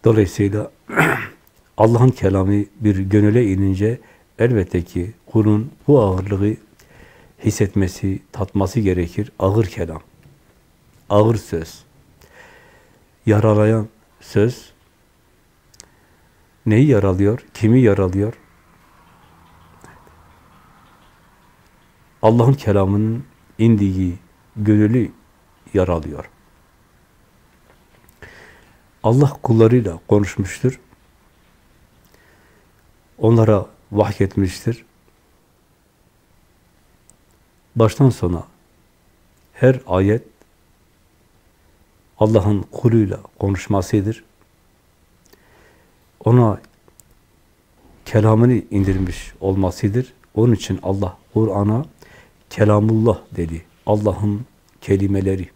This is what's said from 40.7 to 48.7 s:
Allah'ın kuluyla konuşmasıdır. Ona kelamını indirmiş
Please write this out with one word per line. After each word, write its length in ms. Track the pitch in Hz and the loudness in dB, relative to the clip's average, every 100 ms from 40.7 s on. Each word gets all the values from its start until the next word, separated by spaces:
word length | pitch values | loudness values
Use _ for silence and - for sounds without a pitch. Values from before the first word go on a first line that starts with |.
| _ _ _ _ _ _ _ _ _ _ _ _ _ _ _ | _ _ _ _ _ _ _ _ _ _ _ _ _ _ _
Allah'ın 440 | 110 110 98 101 | 2 2 0 -2
kuluyla 580 | - - 120 113 101 101 - _ | -6 -2 0 2 0 -6 -14 _
konuşmasıdır. 840 | 98 95 - 101 92 107 98 110 _ _ _ _ _ _ _ _ _ _ _ _ _ _ _ _ _ _ _ _ - | -6 -6 -4 -4 -2 -2 -4 -8 _ _ _ _ _ _ _ _ _ _ _ _ _ _ _ _ _ _ _ _ 2
Ona 360 | 123 113 98 - _ _ _ _ _ _ _ _ _ _ _ _ _ - | 4 4 0 -12 _ _ _ _ _ _ _ _ _ _ _ _ _ -4
kelamını 480 | 117 107 110 120 | 0 2 4 2
indirmiş 800 | 120 - | 2 -2